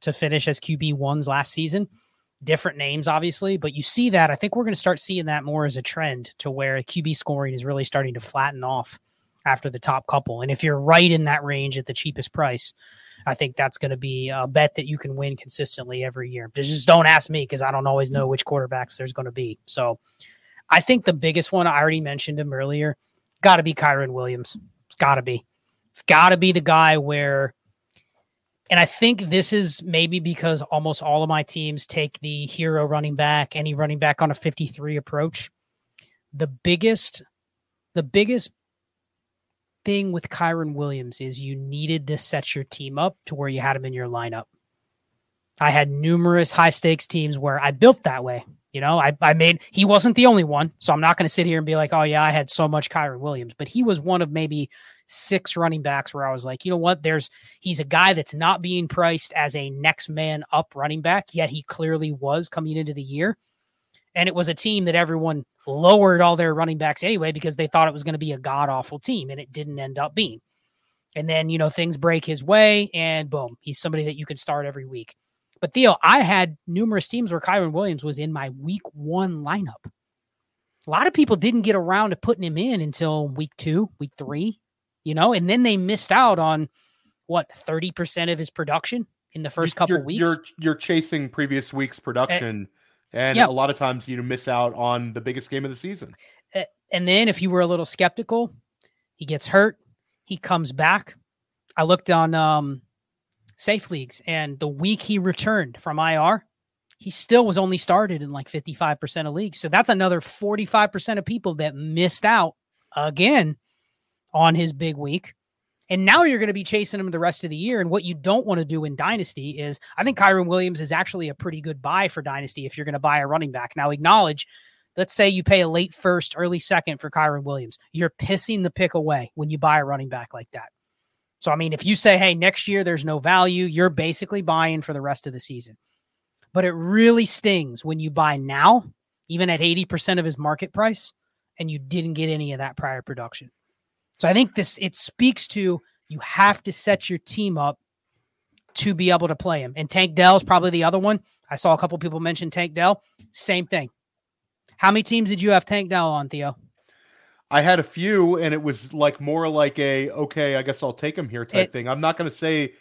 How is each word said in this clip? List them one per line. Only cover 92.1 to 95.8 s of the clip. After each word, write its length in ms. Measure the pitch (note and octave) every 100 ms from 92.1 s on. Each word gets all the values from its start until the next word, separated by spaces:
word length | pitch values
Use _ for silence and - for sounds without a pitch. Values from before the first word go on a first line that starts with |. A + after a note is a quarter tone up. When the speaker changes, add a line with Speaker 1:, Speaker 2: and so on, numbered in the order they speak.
| B2 C3 F3 A#2+ G#2 G2 _ _ _ _
Speaker 1:
Eh, 60 | A2+
Speaker 2:
and 180 | C3 E3+
Speaker 1:
yep. 120 | G3+
Speaker 2:
a 40 |
lot 160 | C3 C#3
of 60 |
times 320 | C#3+ C3 B2+ C3
you 160 | B2
miss 240 | B2 B2+ C3+
out 280 | A#2+ A#2+
on 380 | A#2+ A#2+ B2 A#2+
the 80 | A2+
biggest 300 | A#2 B2+ -
game 140 | C#3
of 80 | C3+
the 40 |
season. 380 | B2